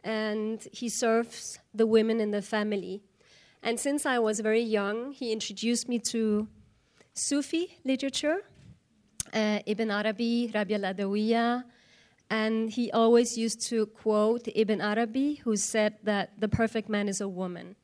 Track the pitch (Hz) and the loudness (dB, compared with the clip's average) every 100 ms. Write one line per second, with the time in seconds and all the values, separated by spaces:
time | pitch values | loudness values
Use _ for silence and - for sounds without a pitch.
0 | 185 220 214 214 214 220 - - 240 - | -4 -4 -2 -2 -4 -6 -10 -8 -6 0
1 | 233 226 233 - - - _ 208 220 220 | 2 2 0 -8 -14 -14 _ 0 4 4
2 | 220 226 214 208 196 214 214 208 185 196 | 4 2 0 -2 -2 -2 -2 -2 -4 -10
3 | _ _ _ - - _ - 233 285 285 | _ _ _ -20 -20 _ -4 -2 0 0
4 | 285 247 220 208 214 220 233 214 202 214 | 0 2 2 2 2 2 2 0 0 -4
5 | 254 269 240 220 - 196 226 240 - 240 | -6 -6 -4 -4 -4 -4 0 0 0 -2
6 | - 233 220 208 214 - - _ _ _ | 0 0 2 0 -2 -10 -20 _ _ _
7 | - - - 285 285 330 359 - 262 262 | -16 -8 -2 -2 0 -4 -4 -6 -2 -2
8 | 277 - 294 349 392 - - - _ _ | -2 -2 0 -2 -4 -20 -20 -20 _ _
9 | _ _ - 226 214 214 - 208 220 202 | _ _ -6 -2 0 0 -2 -2 0 0
10 | 214 208 233 233 240 208 196 214 190 190 | -2 0 0 0 0 -2 0 0 -2 -2
11 | 196 208 214 226 233 247 247 _ _ - | -2 0 2 2 2 0 -4 _ _ -20
12 | _ _ _ 220 220 220 220 220 233 - | _ _ _ -2 0 0 -2 -2 0 4
13 | 226 233 240 - 226 - - 226 214 - | 6 6 6 0 -2 -2 -4 -2 -2 -2
14 | 220 214 214 240 - - 214 208 208 208 | 0 4 4 2 -2 0 2 2 0 0
15 | 233 240 277 294 - 214 - 220 214 214 | 0 0 0 -2 -2 0 0 2 0 0
16 | 208 202 175 - 214 - 226 226 214 208 | -2 -2 -2 -4 -2 2 2 0 -2 -2
17 | 208 190 196 180 185 175 180 196 | -2 -2 -4 -4 -6 -6 -14 -20